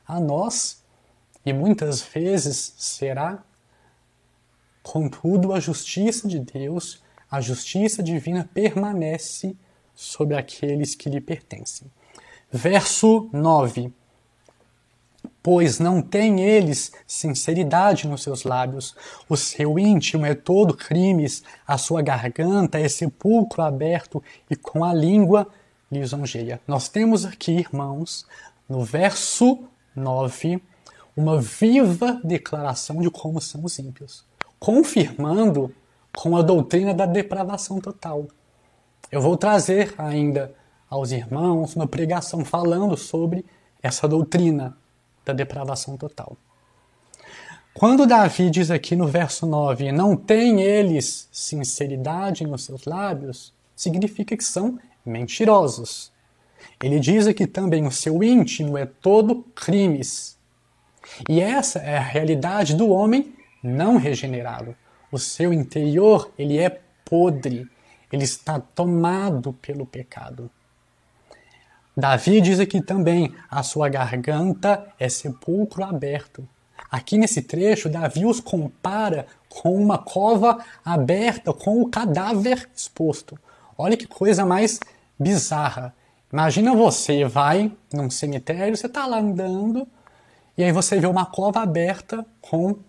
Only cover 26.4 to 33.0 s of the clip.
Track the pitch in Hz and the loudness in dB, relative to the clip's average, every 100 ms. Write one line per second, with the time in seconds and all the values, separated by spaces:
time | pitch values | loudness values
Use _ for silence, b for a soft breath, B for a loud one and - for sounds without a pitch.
26.4 | 117 120 - 139 - 214 226 214 185 - | -8 -10 -4 -4 -2 0 2 2 0 -8
27.4 | - 170 170 139 139 143 165 - - B | -2 0 0 -4 -6 -8 -8 -10 -16 B
28.4 | B B - 131 113 147 196 196 - - | B B -8 -6 -2 0 0 0 -4 4
29.4 | 247 254 - _ _ 135 135 131 131 - | 4 4 -2 _ _ -8 -4 -2 -2 -4
30.4 | 160 180 - b b b b - 156 156 | -4 -4 -6 b b b b -2 2 2
31.4 | 113 - 220 262 220 170 247 247 165 175 | 0 2 4 6 4 2 -2 -2 -2 -4
32.4 | - 151 143 127 - 156 | -4 -8 -6 -6 -6 -2